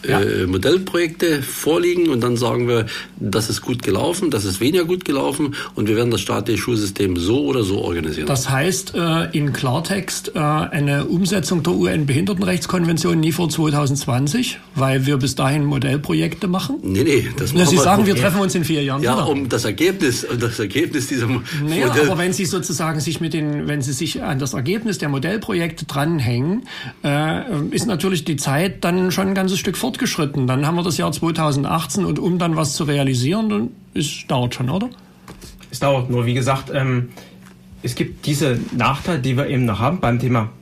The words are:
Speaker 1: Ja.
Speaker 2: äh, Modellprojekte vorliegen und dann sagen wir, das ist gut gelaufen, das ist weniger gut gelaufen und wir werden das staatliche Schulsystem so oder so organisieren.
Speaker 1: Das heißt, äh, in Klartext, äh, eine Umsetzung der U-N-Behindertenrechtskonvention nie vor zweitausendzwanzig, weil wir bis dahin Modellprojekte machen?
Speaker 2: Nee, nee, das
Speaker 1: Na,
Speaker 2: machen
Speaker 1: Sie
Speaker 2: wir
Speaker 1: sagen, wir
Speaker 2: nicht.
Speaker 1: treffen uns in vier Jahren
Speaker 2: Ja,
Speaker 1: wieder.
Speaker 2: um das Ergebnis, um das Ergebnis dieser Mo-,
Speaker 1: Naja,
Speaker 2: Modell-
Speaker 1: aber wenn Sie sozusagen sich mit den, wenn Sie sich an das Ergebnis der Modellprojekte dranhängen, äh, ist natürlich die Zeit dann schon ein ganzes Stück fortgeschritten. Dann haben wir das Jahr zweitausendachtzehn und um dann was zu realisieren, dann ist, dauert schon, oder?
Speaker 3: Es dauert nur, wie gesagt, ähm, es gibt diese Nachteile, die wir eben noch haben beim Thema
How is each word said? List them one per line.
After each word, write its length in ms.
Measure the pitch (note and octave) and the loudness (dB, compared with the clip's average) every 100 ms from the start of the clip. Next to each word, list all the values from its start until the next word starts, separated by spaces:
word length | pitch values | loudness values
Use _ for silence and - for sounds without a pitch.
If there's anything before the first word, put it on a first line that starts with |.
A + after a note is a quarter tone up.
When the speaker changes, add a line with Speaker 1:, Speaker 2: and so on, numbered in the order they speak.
| - | 0
Speaker 1:
Ja. 120 | G2 | 2
Speaker 2:
äh, 280 | G#2 G#2 F#2+ | 2 0 0
Modellprojekte 960 | F#2 A#2+ F3+ F#3 F3 E3+ E3 F3 D3 | 2 4 2 2 -2 -2 0 0 0
vorliegen 680 | B2 - D#3 E3 F3 F3 E3+ | -2 -4 0 2 2 2 2
und 120 | B2+ | 2
dann 140 | B2 A#2+ | 0 0
sagen 300 | A#2+ A#2+ A#2+ | 0 0 2
wir, 200 | A#2 G#2+ - - - | 2 0 -6 -12 -6
das 300 | G#2+ A2 A2 | -2 -2 -2
ist 100 | A2+ | -4
gut 220 | - B2 | -2 -4
gelaufen, 480 | - G2 C#3 F3 F3 | 0 0 0 0 0
das 140 | A2 G2 | 0 -2
ist 140 | F#2+ | 0
weniger 240 | C3+ F3+ E3 | 2 2 2
gut 200 | F#3 F3 | -2 0
gelaufen 480 | C#3 C#3+ C#3 D3 C#3 - - | 0 0 0 -2 -2 -8 -4
und 120 | G#2 | 0
wir 80 | A2 | 2
werden 140 | A#2+ | 2
das 120 | A2 | 0
staatliche 380 | - A2 G#2 G#2 | -2 -2 0 -2
Schulsystem 580 | - A#2 G2+ F#2+ G2+ F2 | 0 0 -2 0 0 0
so 280 | F2 C3 D3 | 2 2 2
oder 160 | C3 | 0
so 140 | G2 G2+ | 0 0
organisieren. 440 | F2+ E2+ D#2 D#2 G#2+ | -2 -2 -4 -4 -2
Speaker 1:
Das 220 | C3+ - | -2 0
heißt, 460 | C3+ E3 F#3 - - | 0 0 -2 -4 -2
äh, 340 | E3+ D#3+ E3 D#3+ | 0 0 0 0
in 160 | D3 | 0
Klartext, 760 | - C#3 C3+ E3 G3 - - - | 0 0 -2 -2 -4 -4 -8 -6
äh, 60 | - | -2
eine 680 | D3+ D3+ - D3+ C#3+ C#3+ C#3 | 0 0 0 0 0 0 0
Umsetzung 560 | E3+ F#3+ G3 C#3+ F3+ | 0 2 0 0 0
der 120 | D#3+ | 2
U-N-Behindertenrechtskonvention 1500 | F3+ F3+ F#3 C#3 C3+ F#3+ F#3 F#3+ F3+ - F#3 E3+ E3 F3+ E3+ | 2 2 2 2 2 2 0 0 -2 0 0 2 2 2 2
nie 120 | D#3+ | 2
vor 180 | E3+ E3 | 2 0
zweitausendzwanzig, 1120 | D#3 D#3 D3 C#3+ C#3+ - B2 C#3+ A3+ A#3+ - - - | 2 2 2 2 0 0 0 2 0 -2 -6 -8 -2
weil 300 | C3+ C3+ C3 | 2 2 2
wir 120 | C#3+ | 2
bis 180 | C3 B2+ | 0 0
dahin 300 | C3+ D3 C#3+ | 0 2 2
Modellprojekte 840 | C#3 C3+ C#3 C#3+ D#3+ E3 - G3 | 0 0 0 0 0 0 -2 -2
machen? 300 | F#3 - C#4+ | -2 -2 -4
Speaker 2:
Nee, 200 | - F#2+ | -2 2
nee, 240 | C3+ C#3+ - - | 4 4 2 -2
das 160 | - | 0
Speaker 1:
Na, 60 | D#3 | 4
Speaker 2:
machen 80 | F3 | 6
Speaker 1:
Sie 60 | F3+ | 6
Speaker 2:
wir 60 | |
Speaker 1:
sagen, 220 | F3 G3+ G#3 | 6 6 4
wir 80 | |
Speaker 2:
nicht. 100 | E3 | 4
Speaker 1:
treffen 160 | G3 F#3 | 2 2
uns 140 | F#3+ F#3 | 2 0
in 80 | |
vier 200 | D3+ D#3 | 0 0
Jahren 180 | C#3 C3+ | 0 0
Speaker 2:
Ja, 100 | A#2+ C3 | 0 2
Speaker 1:
wieder. 120 | D#3 | 2
Speaker 2:
um 200 | C#3 C3 | 0 0
das 160 | A#2 A2+ | -2 -2
Ergebnis, 580 | G2 E3+ F#3+ D3+ A#2 | 2 2 2 0 0
um 160 | - A#2+ | -4 -2
das 200 | A#2 F#2+ | -2 -2
Ergebnis 480 | G#2 C3 E3+ D3 B2+ | -2 0 0 -2 -2
dieser 200 | C#4 A#2 | -2 0
Mo-, 140 | B2 A2+ D#3 D3 | -2 -4 -4 -2
Speaker 1:
Naja, 200 | E3 B2+ | 0 2
Speaker 2:
Modell- 220 | A#2+ - | 4 2
Speaker 1:
aber 80 | D#3+ | 2
wenn 140 | F3+ | 0
Sie 120 | F#3 F#3 | 0 -2
sozusagen 540 | F#3+ - D#3 D#3+ D#3 | -2 -4 -4 -2 -2
sich 200 | D3 D#3 | -4 -4
mit 140 | E3 | -2
den, 340 | D#3+ D3+ D3 D#3 | -2 -2 -2 -2
wenn 140 | D3 | -2
Sie 120 | C3 | -2
sich 280 | C3 D#3+ - | -4 -4 -4
an 160 | - C3+ | -4 -2
das 140 | C3+ | -2
Ergebnis 440 | E3+ B2+ G#3+ A3+ F#3 | -4 -2 -2 -2 -4
der 120 | D3 | -2
Modellprojekte 760 | C#3 D#3+ G#3+ - F#3 E3+ E3 D3+ | -2 -2 -4 -2 -2 -2 -6 -8
dranhängen, 800 | D3 D3 E3+ A#2+ A#2+ C#3+ G#3+ - - C3 - | -2 0 0 0 0 0 -2 -4 -14 -14 -6
äh, 380 | D3+ C#3+ D#3 D#3+ C4 E3 E3 | -2 0 0 -2 -4 -4 -2
ist 160 | A3+ - | -2 -2
natürlich 360 | F3 F#3+ F#3 - | 0 0 -2 -2
die 100 | D3 | -2
Zeit 480 | - C#3 F#3+ - | 0 0 0 -2
dann 280 | F3+ F3+ F#3 | 0 2 2
schon 180 | F3 F#3+ | 0 0
ein 40 | G3 | 2
ganzes 240 | F#3+ F#3 | 0 0
Stück 180 | - F3 | -2 -2
fortgeschritten. 720 | B3+ - A#3+ - D3 C#3+ B2 | -4 -2 -2 0 -2 0 0
Dann 180 | B2+ D3 | 2 2
haben 100 | E3+ | 0
wir 80 | |
das 140 | E3+ C#3 | 0 0
Jahr 140 | E3+ | -2
zweitausendachtzehn 960 | C#3+ E3 E3+ D#3 C#3+ C#3 D#3+ D#3+ G#3 E3+ | 0 0 2 2 2 0 -2 -2 -2 0
und 140 | D3+ | 0
um 180 | F#3+ F3+ | 0 2
dann 160 | F3 D#3+ | 2 2
was 180 | D3 - | 0 0
zu 80 | |
realisieren, 640 | D3 C#3+ C3+ B2+ B2+ G3+ A3 | 0 2 2 2 2 2 0
dann 200 | G#3 A2+ - - | 0 -2 -6 -8
ist, 320 | - D3 - - | -4 -4 -6 -2
dauert 280 | C3+ B2 - | 0 0 -2
schon, 140 | B2+ | -2
oder? 200 | F3 A#3+ - - - - - - - - | 0 -2 -6 -20 -20 -20 -18 -18 -20 -14
Speaker 3:
Es 80 | - | -2
dauert 300 | C#3+ C3+ B2 | 2 2 2
nur, 160 | B2 A#2+ | 0 2
wie 80 | |
gesagt, 380 | B2 B2 C3+ - | 2 2 0 -2
ähm, 360 | D3+ C3+ B2 B2 - - - - - - - | -2 0 0 -2 -8 -20 -20 -20 -20 -20 -10
es 120 | B2 - | -8 -4
gibt 300 | - - - | -4 -4 -2
diese 340 | D3 D3+ A#2+ - - | 0 2 0 -2 0
Nachteile, 440 | A#2+ C#3+ - E3 | 0 0 -2 0
die 160 | B2+ B2+ | 0 0
wir 100 | C#3+ | 0
eben 180 | C3+ A#2+ | 0 0
noch 140 | G2 | 2
haben 200 | B2 F3+ | 0 2
beim 200 | B2 A#2+ | 2 2
Thema 300 | B2 A#2+ A2 - | 2 2 0 -6